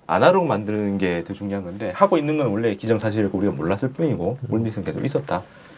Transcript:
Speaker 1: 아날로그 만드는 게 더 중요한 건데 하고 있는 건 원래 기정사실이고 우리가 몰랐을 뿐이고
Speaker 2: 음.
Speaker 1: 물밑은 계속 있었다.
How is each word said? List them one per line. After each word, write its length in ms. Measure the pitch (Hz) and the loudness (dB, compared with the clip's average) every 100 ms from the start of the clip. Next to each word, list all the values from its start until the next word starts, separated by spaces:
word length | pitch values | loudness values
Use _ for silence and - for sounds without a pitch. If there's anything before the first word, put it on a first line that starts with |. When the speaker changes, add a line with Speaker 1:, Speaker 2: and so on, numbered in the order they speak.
| - | 0
Speaker 1:
아날로그 400 | 87 147 190 165 | 4 6 6 2
만드는 520 | 104 104 107 101 98 | -2 -2 -2 0 0
게 260 | 95 87 | 0 0
더 100 | 82 | -4
중요한 300 | 98 101 98 | -8 -6 -6
건데 260 | 90 101 104 | -6 -8 -4
하고 220 | 90 196 170 | 2 4 4
있는 220 | 151 151 | 0 0
건 100 | 127 | 0
원래 260 | 101 113 | 0 0
기정사실이고 640 | 104 113 110 110 107 98 95 | 0 0 0 0 0 0 0
우리가 160 | 101 | 0
몰랐을 400 | 69 80 98 131 | 0 -2 -2 -2
뿐이고 460 | 135 160 107 87 131 | -2 -2 0 -2 -4
Speaker 2:
음. 60 | 113 | -2
Speaker 1:
물밑은 360 | 110 113 101 | -2 -2 -4
계속 200 | 95 92 | -6 -4
있었다. 380 | 135 - - - - - - | -2 -2 -2 -6 -6 -20 -20